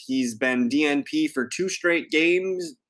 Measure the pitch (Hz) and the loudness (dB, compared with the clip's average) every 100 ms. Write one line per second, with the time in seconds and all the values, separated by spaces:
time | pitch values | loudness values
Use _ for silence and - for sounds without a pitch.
0 | - 131 123 110 127 123 120 143 147 143 | -4 0 0 0 0 2 2 2 2 2
1 | 135 156 156 135 117 - 190 - 175 170 | 0 -2 -2 -2 -4 -4 -4 -2 0 0
2 | 117 156 170 180 190 180 170 127 _ | 0 2 4 2 0 -4 -8 -12 _